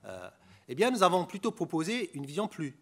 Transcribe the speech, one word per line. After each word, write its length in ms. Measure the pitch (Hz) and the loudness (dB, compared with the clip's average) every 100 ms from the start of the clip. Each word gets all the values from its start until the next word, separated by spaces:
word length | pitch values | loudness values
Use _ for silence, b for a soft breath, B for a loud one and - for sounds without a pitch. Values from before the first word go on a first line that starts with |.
| - | -12
euh, 240 | 92 90 _ b b - | -12 -14 _ b b -12
eh 80 | 127 | 0
bien, 140 | 233 | 2
nous 140 | 254 | 6
avons 220 | 185 180 175 | 6 6 0
plutôt 260 | 196 233 | -4 -4
proposé 600 | 214 165 160 160 240 208 139 | -2 -4 -2 -2 -2 -4 -8
une 100 | 139 | -8
vision 220 | 151 214 | -4 -4
plus 320 | - 147 - | -4 -8 -8